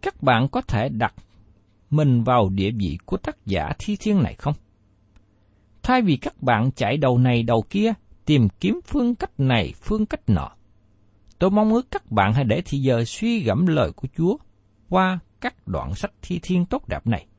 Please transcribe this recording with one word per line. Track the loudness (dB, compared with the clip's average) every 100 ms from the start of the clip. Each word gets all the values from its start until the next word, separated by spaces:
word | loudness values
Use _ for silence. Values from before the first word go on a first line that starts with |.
Các | -8 -2
bạn | 2 2 2
có | -2
thể | -4 -2 -2
đặt | -2 -4 -4 -20 _ _ _ _ _ _
mình | 2 4 2
vào | 4 2 2
địa | 2 -2
vị | 0 -4 -4
của | -6 -6
tác | -6 -12 -4
giả | -4 -4 -8
Thi | -6 -4
Thiên | 0 0
này | 0
không? | -2 -6 -6 _ _ _ _ _ _ _ _ _ _ _ _
Thay | 0 2
vì | 4 0
các | -2 -6
bạn | 0 2 2
chạy | 0 -2 2
đầu | 2 4
này | 4 2
đầu | 2 0 0
kia, | -2 -2 -2 _ -16
tìm | 0 4 4 2
kiếm | -4 -4
phương | -4 -2 0
cách | -2 -6 -2
này, | 0 2 0 -8
phương | -4 -2 -2
cách | -4 0
nọ, | 0 -2 -14 _ _ _ _ _ _ _ -2
tôi | 0
mong | 2 2
ước | 0 -2
các | -10 -4
bạn | 0 2
hãy | 2
để | 0 -2
thì | -2 -2
giờ | 0 0 -2
suy | -4 -4 -2
gẫm | -2 0 2
lời | 2 0
của | -4 -12 -2
Chúa | -2 -2 -8 _ _ _ _
qua | 0 0 -2 -10 _
các | -12 -10 -8
đoạn | -8 -6
sách | -8 -8 _
Thi | -8 -8
Thiên | -2 0
tốt | 0 -4 -6
đẹp | -6 -4
này. | -4 -6